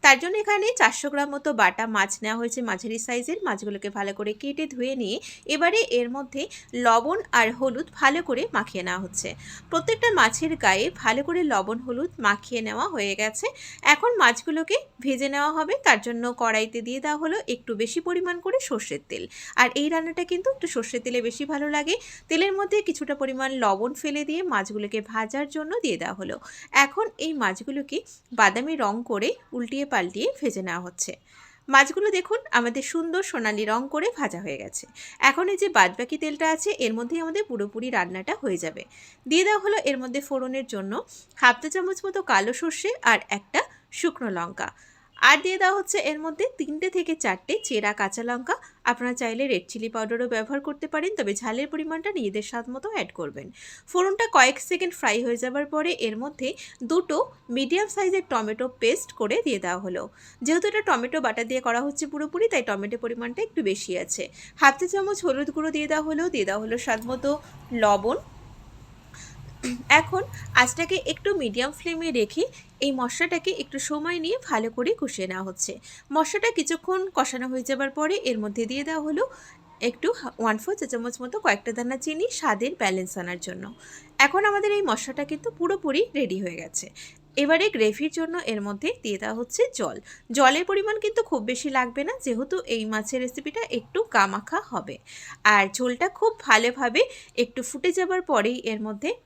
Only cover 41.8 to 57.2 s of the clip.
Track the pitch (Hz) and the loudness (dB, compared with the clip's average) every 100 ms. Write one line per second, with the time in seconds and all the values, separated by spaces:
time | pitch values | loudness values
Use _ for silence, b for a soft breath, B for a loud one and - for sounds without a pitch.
41.8 | 370 381 392 381 370 202 208 254 330 - | -2 -4 -4 -4 2 4 4 -2 -4 -2
42.8 | 403 480 - 214 - 202 - 302 - B | -4 2 4 4 2 -8 -2 -2 -2 B
43.8 | B - 349 - 233 180 170 - - b | B -2 -2 -2 -4 -4 -6 -6 -8 b
44.8 | b b b - 254 302 359 381 370 381 | b b b 6 8 8 4 4 4 4
45.8 | 370 403 277 302 320 311 480 508 277 302 | 0 0 0 -2 -6 -2 -4 -2 -6 -2
46.8 | 370 370 339 320 233 277 - 440 - 226 | 0 0 -2 -2 0 -2 -2 -4 0 0
47.8 | 208 208 196 214 233 240 247 494 B B | 0 0 -2 -2 -4 -6 -2 -4 B B
48.8 | - 240 247 247 240 226 277 190 - 220 | -2 0 -2 -2 -4 -2 0 0 -2 -10
49.8 | 226 226 220 233 247 226 220 277 285 285 | -6 -4 -4 -2 -2 -2 -2 -4 -4 -8
50.8 | 302 311 349 427 208 202 240 233 285 320 | -4 -2 -2 -2 -2 -2 -4 -4 -4 -4
51.8 | 302 320 359 381 214 208 208 240 233 262 | -4 -4 -4 -2 -2 -4 -6 -8 -8 -8
52.8 | 415 427 185 - 151 143 - B B B | -6 -4 -6 -6 -8 -8 -16 B B B
53.8 | - 359 381 392 440 302 254 269 - 359 | -2 2 2 2 4 8 8 6 -4 -2
54.8 | 359 - 247 214 240 233 254 269 294 302 | -2 -2 0 2 0 -2 -2 -2 -2 -2
55.8 | 320 - 226 214 277 302 262 - B B | -2 -2 -4 -4 -10 -6 -6 -6 B B
56.8 | 233 330 359 339 | 0 0 2 0